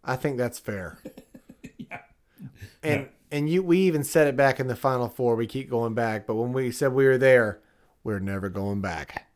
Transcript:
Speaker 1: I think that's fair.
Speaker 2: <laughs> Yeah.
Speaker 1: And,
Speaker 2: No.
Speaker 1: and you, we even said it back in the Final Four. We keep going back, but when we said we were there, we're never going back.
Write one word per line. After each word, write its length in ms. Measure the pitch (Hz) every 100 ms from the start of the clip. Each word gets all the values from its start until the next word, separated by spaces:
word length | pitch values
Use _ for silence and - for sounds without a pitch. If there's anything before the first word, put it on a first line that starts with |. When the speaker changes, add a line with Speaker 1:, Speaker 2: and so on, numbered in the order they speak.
Speaker 1:
I 100 | -
think 240 | 131 151 127
that's 220 | 123 -
fair. 380 | - 101 87 -
Speaker 2:
<laughs> 60 | - - _ - _ - - _
Yeah. 220 | - - _ _ _ _ 165 _ 98 _
Speaker 1:
And, 160 | 156 110
Speaker 2:
No. 60 | - _ _
Speaker 1:
and 180 | 147 151
you, 140 | 180
we 140 | 185 175
even 260 | 190 156
said 240 | 135 165 147
it 80 | 127
back 240 | 139 127
in 80 | 127
the 80 | 120
Final 320 | 135 127 120
Four. 260 | - 123
We 140 | 113 117
keep 200 | 135 131
going 260 | 123 117
back, 300 | 113 117 107
but 120 | 98 110
when 160 | 120
we 180 | 131 127
said 220 | 123 139
we 120 | 127 135
were 120 | 131
there, 400 | 131 127 107 101 _ _ _ _
we're 160 | 113 101
never 280 | 98 98 95
going 320 | 98 98 101
back. 460 | 98 80 73 - _